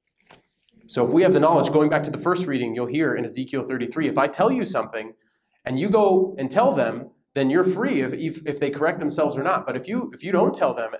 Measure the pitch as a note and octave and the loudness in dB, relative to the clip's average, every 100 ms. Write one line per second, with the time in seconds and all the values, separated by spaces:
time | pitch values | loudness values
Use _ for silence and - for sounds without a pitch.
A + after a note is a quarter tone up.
0 | _ _ _ - _ _ _ _ - B2+ | _ _ _ -20 _ _ _ _ -8 0
1 | A#2+ D#3 F#3 D3 D#3 D#3+ - D3+ D3+ D#3 | 2 4 6 6 6 4 4 4 4 2
2 | D3 - E3+ F3+ F3 C3 A#2+ A2+ A#2+ C#3+ | -2 -4 -2 -2 -2 -2 -2 -4 -4 0
3 | D3+ A#2 A#2 B2+ C3 C3+ A#2 B2+ A#2 D#3+ | 0 0 -4 -6 -6 -6 -4 -6 -6 -2
4 | C#3+ C3 C#3+ - G#3+ C4 F#3+ C#3 G#2+ A2 | -2 0 0 2 2 2 -2 -4 -4 -8
5 | A2 - _ _ _ _ - C3 G3+ G#3+ | -10 -16 _ _ _ _ -6 -2 2 4
6 | G3+ F#3+ F#3 - C3 - B3+ C#3+ A#2 A2+ | 4 4 2 -4 -2 2 2 2 -2 -4
7 | C3 _ _ C#3 C3+ D#3+ F#3 F3+ A#3 E3 | -12 _ _ -2 2 2 2 0 -2 -2
8 | C3 - D#3+ - D3+ C#3+ C#3+ C#3+ D#3 D#3+ | -2 -4 -8 -6 -8 -4 -4 0 -2 -2
9 | D3+ D3+ D3 C3+ D#3+ F3+ - B2 - A#3+ | -4 0 -2 0 -2 -2 -2 -8 -6 -6
10 | A#3 C3 E3 F#3 A3+ - D3 A#2+ A2+ A#2 | -6 -10 -2 2 2 2 -2 -2 -6 -8